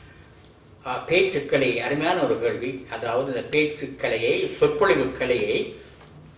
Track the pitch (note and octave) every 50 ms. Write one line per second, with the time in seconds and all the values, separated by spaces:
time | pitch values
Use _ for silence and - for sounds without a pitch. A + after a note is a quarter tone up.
0 | - - - - - - - - - - - - - - - - - B2+ B2+ A#2+
1 | - - E3 F#3 - - - C#3+ - - D#3 C#3 C3 B2 A#2 A#2 A#2+ B2+ C#3+ D3+
2 | D3+ E3+ F3+ F3 D3 A#2 A2 - A#2 A#2 G#2 - A#2 B2+ C3+ - - - A#2+ A2+
3 | A#2+ A#2 A#2 B2 C#3 F3 E3 - - - - D3+ D3+ D3+ - - C#3 B2+ - -
4 | - A#2+ A#2 A2 A2+ B2 E3+ F#3+ - - - - D3+ D3 - - G3+ G3 E3 C#3
5 | B2+ - - - B2+ B2 A#2 A2 G#2 G#2 B2 F#3 A3+ - - - - - - -
6 | - - - - - - -